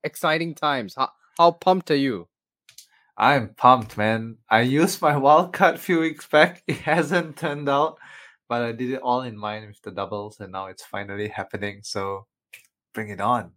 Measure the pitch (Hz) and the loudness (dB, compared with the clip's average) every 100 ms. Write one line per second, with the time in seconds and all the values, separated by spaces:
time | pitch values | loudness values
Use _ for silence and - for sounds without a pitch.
0 | 156 - 170 160 170 151 151 135 104 - | -8 -4 -2 0 -2 -4 -2 -2 -4 -6
1 | 131 _ _ - 170 170 - 185 - 147 | -6 _ _ 4 4 4 0 0 2 0
2 | 139 104 85 _ _ _ _ - - _ | 0 -4 -10 _ _ _ _ -20 -20 _
3 | _ - 117 143 107 - 123 127 110 - | _ 0 2 2 -2 4 6 6 2 -2
4 | 107 113 113 113 _ 110 123 139 175 - | 0 0 -4 -14 _ 2 4 2 2 2
5 | 160 147 135 156 175 - 185 165 - 170 | 0 2 6 6 4 2 2 2 -2 0
6 | 160 151 - 151 170 - - 143 - 160 | 0 -4 0 4 4 2 -8 -6 -2 0
7 | 143 180 165 143 160 147 143 139 156 - | 0 -2 -4 -8 -8 -6 -2 0 0 -4
8 | - - - _ _ 120 117 117 123 131 | -20 -20 -20 _ _ -4 -4 -6 -6 -6
9 | 127 123 127 104 104 107 107 104 - 92 | -2 -2 -2 -10 -8 -8 -12 -18 -14 -8
10 | 95 104 104 - 98 95 95 92 - 101 | -8 -8 -10 -14 -14 -12 -12 -14 -14 -12
11 | 101 98 104 - 98 104 101 101 - 104 | -10 -8 -8 -8 -10 -8 -8 -10 -10 -8
12 | 98 98 101 _ _ - _ _ _ - | -6 -8 -14 _ _ -20 _ _ _ -12
13 | 107 98 101 123 90 | -10 -6 -2 -2 -4